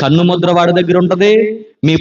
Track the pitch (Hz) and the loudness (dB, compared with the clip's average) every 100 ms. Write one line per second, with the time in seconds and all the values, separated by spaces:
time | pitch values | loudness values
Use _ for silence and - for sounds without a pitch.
0 | 139 160 175 175 175 175 175 175 175 180 | 0 2 0 0 0 0 0 0 0 0
1 | 175 180 202 220 214 220 - _ 147 160 | 0 0 2 2 0 -6 -14 _ -2 -2